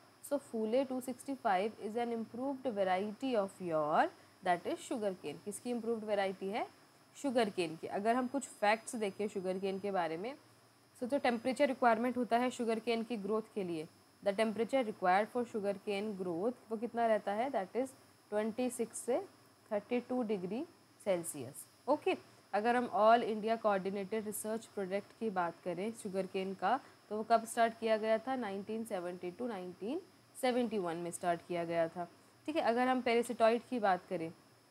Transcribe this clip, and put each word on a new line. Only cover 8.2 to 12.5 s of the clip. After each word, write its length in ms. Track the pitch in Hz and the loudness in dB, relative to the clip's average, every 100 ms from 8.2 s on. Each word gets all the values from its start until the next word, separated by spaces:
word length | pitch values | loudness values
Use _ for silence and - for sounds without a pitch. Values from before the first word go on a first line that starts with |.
| 247 | 2
कुछ 160 | 277 | -2
facts 540 | - - 208 220 - 233 | -6 -2 2 2 -2 -4
देखें 320 | 208 196 208 | -4 -2 -4
sugarcane 520 | 202 185 185 196 190 | -2 -2 -2 -2 -4
के 100 | 202 | -2
बारे 260 | 190 165 165 | 0 0 -2
में, 200 | 220 294 - - _ _ _ - | -6 -10 -16 -20 _ _ _ -10
so, 80 | 240 | -2
जो 100 | 285 | 0
temperature 500 | 262 240 262 226 285 | 2 0 0 2 2
requirement 480 | 262 247 220 247 247 | 4 4 4 2 0
होता 220 | 233 233 | 2 2
है 120 | 247 | 2